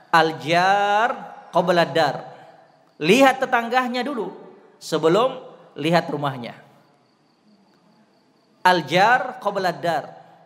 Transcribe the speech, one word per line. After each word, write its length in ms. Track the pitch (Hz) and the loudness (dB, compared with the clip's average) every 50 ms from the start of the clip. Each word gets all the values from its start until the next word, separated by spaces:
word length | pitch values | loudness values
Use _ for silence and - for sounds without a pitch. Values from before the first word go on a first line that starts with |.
| _ _ - | _ _ 2
"Al-jar 1000 | 165 160 160 156 139 127 147 170 170 180 190 202 202 202 202 202 208 226 247 254 214 185 - - - - - | 4 4 2 0 -4 -4 0 0 2 4 2 2 2 2 0 2 2 0 0 -2 -6 -10 -16 -18 -20 -20 -4
qabla 340 | - 170 175 175 180 170 165 | -2 0 0 2 2 2 2
dar." 320 | 147 139 165 151 139 127 127 - - - - - - - - _ _ _ _ _ _ _ | 2 0 0 0 0 -2 -6 -10 -16 -20 -20 -20 -20 -20 -20 _ _ _ _ _ _ _
Lihat 480 | - 151 160 214 262 277 269 254 262 262 | -6 2 4 6 6 6 6 4 2 -2
tetangganya 640 | - 240 233 233 226 233 254 254 240 240 254 233 | -2 0 -2 -2 0 -2 -2 -2 -2 -4 -4 -6
dulu 240 | 277 294 233 185 170 - - - - - - - - _ _ | -4 -6 -6 -8 -8 -10 -14 -20 -20 -20 -20 -20 -20 _ _
sebelum 560 | - - 165 151 156 160 175 208 247 262 - - - - - - - - _ | -8 -6 -4 0 2 2 2 4 2 0 -2 -8 -14 -18 -20 -20 -20 -20 _
lihat 320 | - 143 160 170 165 170 | -6 -2 0 0 0 0
rumahnya. 480 | - - 156 143 139 135 127 117 104 104 - - - _ _ _ _ _ _ _ _ _ _ _ _ _ _ _ _ _ _ _ _ _ _ _ _ _ _ _ _ _ _ _ _ _ _ _ _ _ _ _ | -2 -6 -6 -4 -6 -6 -6 -12 -14 -16 -18 -20 -20 _ _ _ _ _ _ _ _ _ _ _ _ _ _ _ _ _ _ _ _ _ _ _ _ _ _ _ _ _ _ _ _ _ _ _ _ _ _ _
"Al-jar 800 | 185 180 175 151 131 156 180 196 226 247 254 277 254 - - - | 2 2 2 0 -2 0 2 4 4 2 2 0 -6 -10 -8 -8
qabla 320 | 202 196 196 185 180 160 | -6 -4 -2 -4 -4 -4
dar." 400 | 139 143 170 160 143 - - - - - - - _ _ | -4 -4 -4 -4 -4 -6 -8 -16 -20 -20 -20 -20 _ _